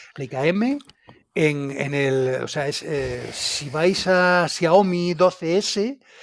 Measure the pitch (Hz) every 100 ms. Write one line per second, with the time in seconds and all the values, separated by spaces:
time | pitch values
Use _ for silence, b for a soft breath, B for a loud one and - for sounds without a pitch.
0 | B - 131 131 151 196 247 - - b
1 | b b _ 175 156 147 139 139 139 143
2 | 135 131 127 127 120 151 143 - - 143
3 | 131 123 120 - - - 147 151 180 190
4 | 185 180 180 180 160 - 165 190 196 175
5 | 175 165 180 - 165 185 208 208 226 277
6 | B B